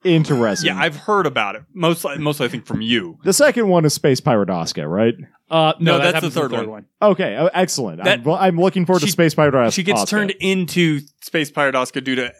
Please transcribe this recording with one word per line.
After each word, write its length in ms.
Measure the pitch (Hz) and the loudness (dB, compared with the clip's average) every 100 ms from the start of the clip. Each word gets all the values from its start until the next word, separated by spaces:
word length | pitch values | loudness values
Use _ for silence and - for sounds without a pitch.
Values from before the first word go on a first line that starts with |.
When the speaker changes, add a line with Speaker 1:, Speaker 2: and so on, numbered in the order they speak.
Speaker 1:
Interesting. 640 | 185 165 156 139 113 175 160 | 2 2 2 2 2 0 -2
Speaker 2:
Yeah, 120 | 143 | 0
I've 160 | 160 147 | -2 -2
heard 300 | - 202 160 | -2 0 0
about 300 | 127 104 104 | 0 -2 -6
it. 80 | - | -12
Mostly, 420 | - 165 170 - 143 | -2 0 0 -4 -4
mostly 280 | 151 147 123 | -4 -2 -4
I 20 | |
think 180 | 123 - | -4 -8
from 140 | 110 | -6
you. 380 | 113 233 - - | -2 -2 -2 -4
Speaker 1:
The 80 | - | -2
second 360 | 190 285 240 214 | 2 2 2 2
one 160 | 180 | 4
is 80 | 151 | 2
Space 280 | - 151 131 | 2 2 2
Pirate 280 | 143 113 95 | 2 2 0
Asuka, 400 | 90 82 - 76 | -2 -4 -6 -4
right? 240 | 92 113 117 - _ - | 0 0 0 -8 _ -4
Speaker 3:
Uh, 240 | 165 156 160 | 0 0 0
no, 200 | 165 170 | 0 2
Speaker 2:
No, 60 | |
Speaker 3:
that 80 | 170 | 0
Speaker 2:
that's 0 | |
the 20 | |
Speaker 3:
happens 220 | 175 170 131 | 0 -2 -2
in 60 | |
Speaker 2:
third 80 | 139 | -4
Speaker 3:
third 140 | 117 107 | -4 -6
Speaker 2:
one. 180 | 107 - _ | -12 -20 _
Speaker 3:
one. 100 | 208 | 2
Speaker 1:
Okay, 240 | 185 165 104 | 2 -2 -2
uh, 140 | 165 | 0
excellent. 500 | 170 185 - 113 82 | 0 -2 -2 -6 -4
Speaker 2:
That 180 | 180 196 | -2 0
Speaker 1:
I'm, 80 | 123 | 0
I'm 260 | 180 190 170 | 2 2 2
looking 280 | 185 190 175 | 2 2 2
forward 140 | 185 | 2
to 60 | 151 | 0
Speaker 2:
she, 60 | |
Speaker 1:
Space 220 | - 165 | 2 2
Pirate 200 | 151 147 | 2 2
As-, 200 | 131 117 | 4 2
Speaker 2:
she 80 | 143 | 0
gets 200 | 180 117 | 0 0
Speaker 1:
Asuka. 60 | 104 | 0
Speaker 2:
turned 220 | 208 202 190 | -2 -2 -2
into 600 | 190 190 175 180 170 147 147 _ | -2 0 0 0 0 0 -6 _
Space 300 | - 165 147 | -6 -4 -4
Pirate 240 | - 139 | -2 0
Asuka 280 | 131 127 139 | 0 -2 -6
due 120 | 131 | -4
to 180 | 127 123 | -4 -4